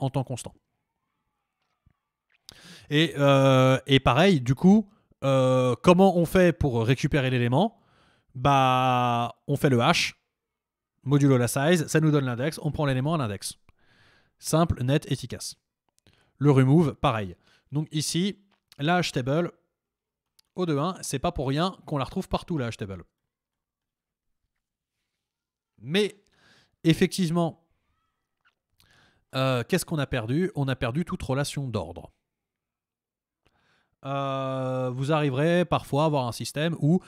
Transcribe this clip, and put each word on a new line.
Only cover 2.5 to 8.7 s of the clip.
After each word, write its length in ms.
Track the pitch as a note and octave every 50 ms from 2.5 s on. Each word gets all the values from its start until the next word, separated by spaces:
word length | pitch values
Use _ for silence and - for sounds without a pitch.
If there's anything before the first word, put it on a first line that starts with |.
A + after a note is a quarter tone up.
| - - - - - - - _
Et, 240 | D3 D3+ E3 D#3+ - C#3+
euh, 600 | C#3+ C#3 C#3 C3+ C3+ C3+ C3 C3 C3 C3 C3 B2 -
et 140 | - C#3 C3+
pareil, 400 | - C#3+ A#2+ C3+ F3 G3+ F#3+ C#3
du 140 | B2 A#2+ C3+
coup, 360 | - - F#3 G3+ A3 G#3 - _ _ _ _ _ _ -
euh, 520 | C#3 C3+ C3 C3 C3 B2+ B2+ B2+ B2+ A#2+ - -
comment 340 | F#3 F3+ F3 G3 G3 E3+
on 100 | F3 E3
fait 260 | - - F#3+ F3+ F3 D#3+
pour 320 | - - C#3+ A#2 A#2 A2+
récupérer 460 | A2 C3+ - - D3 - D3 C3 C3
l'élément ? 500 | B2+ B2 A#2+ A#2 B2+ C#3+ G3 A3+ - _ _ _ _ _ _ _ _ _ _ _ _
Bah, 1040 | B2+ B2 C#3+ C#3 C3+ C3 B2+